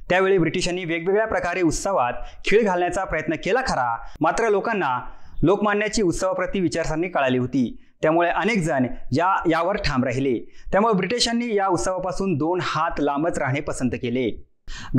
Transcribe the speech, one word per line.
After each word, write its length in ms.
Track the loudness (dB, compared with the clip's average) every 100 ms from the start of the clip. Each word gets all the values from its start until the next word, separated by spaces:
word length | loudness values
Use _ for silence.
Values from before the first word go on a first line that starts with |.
| 0
त्यावेळी 280 | 2 4 4
ब्रिटिशांनी 480 | 2 0 -2 -4 -4
वेगवेगळ्या 420 | -4 0 0 2
प्रकारे 340 | -2 -2 0
उत्सवात 520 | 0 0 0 0 0 -2 -8 -8 2
खीळ 180 | 4
घालण्याचा 400 | 4 2 0 0
प्रयत्न 300 | -2 -4 -2
केला 280 | -4 0 0
खरा, 360 | 0 0 0 -2 -6 -2
मात्र 280 | 0 2 2
लोकांना 500 | 2 0 -2 0 -2 -6 -12 -10 0
लोकमान्याची 580 | 4 4 4 2 0 0
उत्सवाप्रती 580 | 0 0 -2 -2 -2 0
विचारसरणी 480 | 0 0 -2 -2 -2
कळाली 300 | 2 2 2
होती, 460 | 0 0 0 -2 -18 _
त्यामुळे 280 | 2 4 2
अनेक 280 | 2 0 0
जण 280 | 0 0 0 -2 -2
या, 320 | 2 2 2 2
यावर 280 | 2 2 0
ठाम 260 | -2 0
राहिले. 360 | 0 0 0 -2 -4 -14 0
त्यामुळे 220 | 2 4
ब्रिटिशांनी 600 | 2 0 -2 -2 -2 -2 0
या 120 | 0
उत्सवापासून 680 | 0 0 -2 -4 -4 -2 0
दोन 220 | 0 -2
हात 380 | -2 -2 -2 0
लांबच 400 | -2 0 -2 0
राहणे 200 | -2 -2
पसंत 320 | -4 -2 -2
केले. 560 | -2 -2 0 -2 -4 -12 _ -12 -12 -2